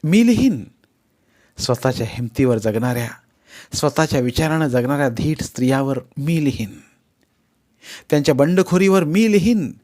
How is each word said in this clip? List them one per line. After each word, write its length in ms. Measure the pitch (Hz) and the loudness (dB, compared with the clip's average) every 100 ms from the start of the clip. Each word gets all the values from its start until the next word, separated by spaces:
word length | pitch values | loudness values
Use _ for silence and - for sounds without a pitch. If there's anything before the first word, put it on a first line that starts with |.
मी 220 | 156 196 233 | 2 4 4
लिहीन. 380 | 220 262 151 95 _ _ _ _ _ _ _ _ - | 4 2 0 -8 _ _ _ _ _ _ _ _ -10
स्वतःच्या 480 | - 120 131 127 110 | -4 0 0 -2 -6
हिमतीवर 480 | 120 120 - 131 113 | -6 -8 0 0 2
जगणाऱ्या, 520 | 110 107 123 120 117 - _ _ _ - - | 0 -2 -2 -4 -6 -12 _ _ _ -20 -12
स्वतःच्या 460 | - 147 - 160 139 | -4 -2 0 0 0
विचारानं 480 | 123 120 160 160 151 | -2 -2 0 0 0
जगणाऱ्या 400 | 123 123 143 139 | 0 0 0 -2
धीट 340 | 117 - 156 | -2 -4 -4
स्त्रियावर 560 | - - 127 135 135 131 - - | -8 -2 0 0 -2 -4 -8 -8
मी 280 | 143 165 | -4 0
लिहीन. 360 | 147 - 107 85 _ _ _ _ _ _ _ _ _ _ - - _ | 0 -2 -8 -12 _ _ _ _ _ _ _ _ _ _ -20 -20 _
त्यांच्या 240 | 147 143 | 0 2
बंडखोरीवर 680 | 135 147 180 185 180 196 190 | 2 2 2 2 2 4 2
मी 280 | 156 180 220 | 2 2 2
लिहीन. 400 | 202 180 226 131 87 | 2 2 0 -2 -8